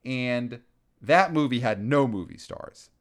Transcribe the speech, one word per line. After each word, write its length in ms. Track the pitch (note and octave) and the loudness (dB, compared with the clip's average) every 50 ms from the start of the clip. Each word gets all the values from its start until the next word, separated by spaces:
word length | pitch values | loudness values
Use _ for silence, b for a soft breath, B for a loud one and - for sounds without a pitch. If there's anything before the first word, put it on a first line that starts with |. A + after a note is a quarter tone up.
| _ | _
And 560 | B2 C3 B2+ B2 B2 B2 B2 B2 A#2+ A#2+ A#2+ _ _ _ _ _ _ _ _ | -6 -6 -4 -2 -2 -2 -2 -4 -6 -10 -14 _ _ _ _ _ _ _ _
that 300 | - G#2+ D#3 F3+ F#3+ F3+ | 0 4 6 6 6 4
movie 300 | E3 D#3 D3 C3+ B2 A#2+ | 2 0 0 2 0 0
had 200 | B2 A2+ G#2+ G2 | 0 -2 -2 -2
no 260 | G2+ A#2+ C#3+ D3 C#3 | -2 2 2 2 2
movie 300 | B2 G#2+ G2 E2+ - - | 2 0 -4 -8 -10 -14
stars. 520 | - - - - - - - _ - - _ _ _ | -20 -16 -14 -14 -14 -14 -16 _ -20 -20 _ _ _